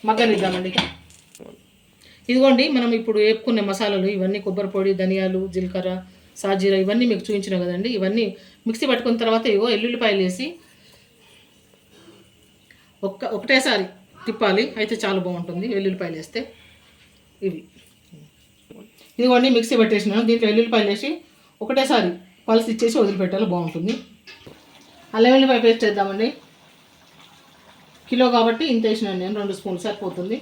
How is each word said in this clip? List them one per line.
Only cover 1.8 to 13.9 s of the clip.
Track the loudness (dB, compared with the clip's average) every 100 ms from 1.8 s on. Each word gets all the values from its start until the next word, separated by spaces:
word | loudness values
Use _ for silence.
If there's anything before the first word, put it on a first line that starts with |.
| _ _ -20 -20 -2
ఇదిగోండి, | 4 6 6 4 2
మనం | 0 0
ఇప్పుడు | 0 2
వేపుకునే | 2 2 0 0 0
మసాలాలు | -2 -2 0 0 -2
ఇవన్నీ, | -2 -2
కొబ్బరి | -4 -4 -4
పొడి, | -2 -2 0
ధనియాలు, | 0 0 -2 -2 -4
జీలకర్ర, | -6 -6 -4 -6 -8 -12 -20 _ -8
సాజీర | -2 0 2 2
ఇవన్నీ | 2 2 2
మీకు | 0 -2
చూపించిన | -4 -2 -2
కదండి. | -2 -4 -4 -2
ఇవన్నీ | -2 0 -2 -6 -20 _ -6
మిక్సీ | -4 0
పట్టుకున్న | 0 0 -2
తర్వాత | 0 0 2
ఇగో | 0 2 0
ఎల్లుల్లిపాయలు | -2 -2 0 0 -2
వేసి | -2 -8 -10 -20 _ _ _ _ _ _ _ _ _ _ _ _ -20 -20 -20 _ _ _ _ _ -20 _ _ -8
ఒక్క, | -6 -6 -6
ఒకటేసారి | 0 0 2 -2 -4